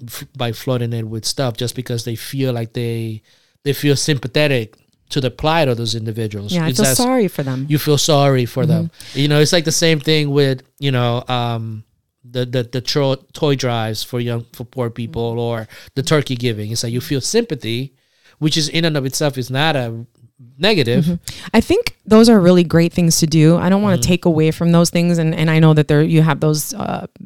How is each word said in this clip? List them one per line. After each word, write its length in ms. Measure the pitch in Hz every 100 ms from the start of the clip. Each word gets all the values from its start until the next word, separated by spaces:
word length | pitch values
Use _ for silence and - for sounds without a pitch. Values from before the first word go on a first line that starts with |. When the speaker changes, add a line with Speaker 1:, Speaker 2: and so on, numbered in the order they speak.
| 117
Speaker 1:
f-, 180 | - 143 131
by 160 | 120
flooding 400 | 113 - 123 117
it 140 | 117 110
with 160 | 110
stuff, 320 | - - 131 110
just 180 | 123
because 300 | - 120 120
they 100 | 120 113
feel 360 | - 139 131
like 200 | 120 117
they, 480 | 127 117 113 113 110 _ _ _ _
they 80 | 143
feel 240 | 131 143 135
sympathetic 800 | - 139 123 147 151 131 107 _ _ _ -
to 100 | 147
the 100 | 127
plight 380 | - 151 165 139
of 80 | 117
those 160 | 117
individuals. 580 | 113 110 110 110 104 104
Speaker 2:
Yeah, 140 | 175 160
I 20 |
Speaker 1:
It's 100 | 127
Speaker 2:
feel 80 | 135
Speaker 1:
as 100 | 131
Speaker 2:
sorry 300 | 247 262 185
for 140 | -
them. 240 | 135 127 143
Speaker 1:
You 100 | 151
feel 180 | - 143
sorry 460 | - 143 139 131
for 220 | 120 - 160
them. 220 | 165 165
Speaker 2:
Mm-hmm. 280 | - - 135
Speaker 1:
You 100 | 147
know, 120 | 147
it's 120 | 151
like 120 | 175
the 80 | 160
same 280 | - 165 160
thing 300 | 156 156 147
with, 320 | 139 139 131 - -
you 120 | 139
know, 320 | 127 120 120 -
um, 560 | 123 120 117 113 110 - _ _ _
the, 200 | 123 123
the, 180 | 123 127
the 160 | 117 131
tro-, 320 | - 151 139 131 _
toy 240 | - 151 135
drives 480 | 127 117 110 107
for 160 | - 123
young, 240 | 120 117 117
for 120 | -
poor 260 | 120 - 120
people, 400 | 113 113 113 117
Speaker 2:
Mm-hmm. 100 | 117
Speaker 1:
or 280 | 117 113 110 - -
the 80 | -
turkey 340 | 127 156 - 123
giving. 340 | 123 107 107
It's 100 | 117
like 80 | 117
you 80 | 120
feel 220 | - 139
sympathy, 720 | - 226 240 143 110 117 139 _ _ _ _ -
which 180 | 151 156
is 120 | 151
in 160 | 165
and 120 | 165 147
of 100 | 131
itself 320 | - 151 127
is 120 | 123
not 260 | 131 160 143
a 280 | 120 113 117 _ 120 _ 120 135
negative. 460 | 190 202 117 151
Speaker 2:
Mm-hmm. 420 | 165 175 - - -
I 60 | 220
think 360 | - 381 453 -
those 240 | - 214 233
are 100 | 220
really 240 | 175 180
great 280 | 165 165 170
things 260 | - 165 -
to 60 | 160
do. 300 | 160 156 170
I 120 | 180
don't 140 | 196
wanna 140 | 208 175
Speaker 1:
Mm-hmm. 60 |
Speaker 2:
take 220 | 120 180
away 260 | 180 156 156
from 220 | 156 170
those 180 | 170 175
things. 280 | 175 170 170
And, 160 | 160
and 160 | 160 160
I 80 | 160
know 140 | 160
that 140 | 151 147
there, 140 | 147
you 200 | 160 160
have 180 | 156 143
those, 340 | 156 151 -
uh, 320 | - - - - -